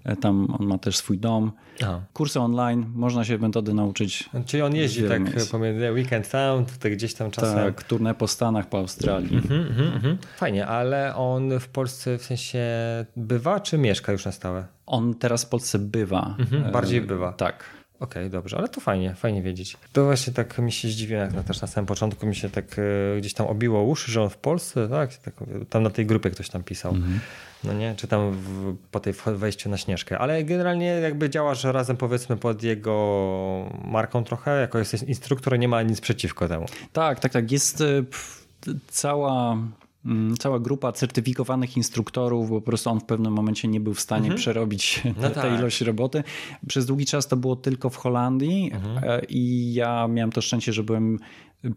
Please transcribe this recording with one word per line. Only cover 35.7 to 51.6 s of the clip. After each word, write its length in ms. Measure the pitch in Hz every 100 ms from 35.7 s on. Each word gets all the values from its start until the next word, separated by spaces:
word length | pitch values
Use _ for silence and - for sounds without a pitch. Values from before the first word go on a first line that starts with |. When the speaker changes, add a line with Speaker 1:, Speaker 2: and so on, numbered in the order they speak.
| 117
Speaker 2:
nic 200 | 113 107
przeciwko 460 | - - 92 - 85
temu. 180 | 80 87 - -
Speaker 1:
Tak, 260 | - 160 127
tak, 120 | 131
tak. 200 | 127 113
Jest, 300 | 139 - -
e, 220 | 151 139
pf, 440 | 127 - - - - _ - 139 -
cała, 680 | - 143 147 139 131 120 113 113 107 - _ 117
mm, 320 | 113 110 117
cała 220 | 139 127
grupa 320 | 117 139 127
certyfikowanych 880 | - 123 - 113 123 127 131 123 127
instruktorów, 720 | 117 - 110 - 123 120 110
bo 60 | 110
po 100 | 113
prostu 240 | 113 123
on 100 | 110
w 40 |
pewnym 300 | - 110 110
momencie 340 | 107 107 107 110
nie 120 | 107
był 140 | 107
w 60 | 101
stanie 240 | - 110
Speaker 2:
Mhm. 140 | 107 -
Speaker 1:
przerobić 640 | 123 113 110 101 - -
<laughs> 180 | 120 98
Speaker 2:
No 80 | 135
Speaker 1:
tej 40 |
Speaker 2:
tak. 260 | 147 127 120
Speaker 1:
ilości 260 | 120 - 117
roboty. 380 | 110 131 151 143 - - - 135
Przez 180 | 135 123
długi 200 | 139 139
czas 220 | 143 139
to 100 | 127
było 180 | 131 127
tylko 340 | 135 127 127
w 60 | -
Holandii, 760 | 131 123 123 131 147 190 185
Speaker 2:
Mhm. 240 | 107 101 120
Speaker 1:
e, 180 | 131 120 -
i 440 | 127 123 123 120
ja 340 | 120 117 117 117
miałem 240 | 117 110
to 100 | 113
szczęście, 320 | - 120 117
że 100 | 107
byłem 360 | 107 110 113 110 - - - _